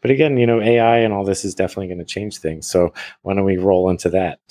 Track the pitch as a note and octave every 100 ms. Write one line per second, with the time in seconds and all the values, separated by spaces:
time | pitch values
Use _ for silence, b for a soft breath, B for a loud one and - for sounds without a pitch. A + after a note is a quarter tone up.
0 | B2 C3+ D3+ C3 A#2+ A2+ G#2+ A#2+ A2+ A#2
1 | A2+ G2+ G2 F#2+ G2 F2+ F#2 - F#2 F2+
2 | E2 G2 G#2 - D#2 D#2+ - F2+ F2 B
3 | B B G2 G2 G2 F#2 F#2+ F#2 F#2 F2
4 | F2 F#2 F2 - -